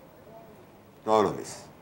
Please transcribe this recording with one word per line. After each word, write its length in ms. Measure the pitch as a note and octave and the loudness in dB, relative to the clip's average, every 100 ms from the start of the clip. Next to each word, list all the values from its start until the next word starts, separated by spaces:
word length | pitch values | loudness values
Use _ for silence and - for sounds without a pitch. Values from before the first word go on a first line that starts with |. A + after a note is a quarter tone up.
| - - - - - - - - - - G#2+ | -20 -20 -20 -20 -20 -20 -20 -20 -20 -10 2
Todos 180 | A2 | 2
los 100 | F#2+ | 2
meses. 280 | C2 - - - - | -2 -10 -16 -20 -20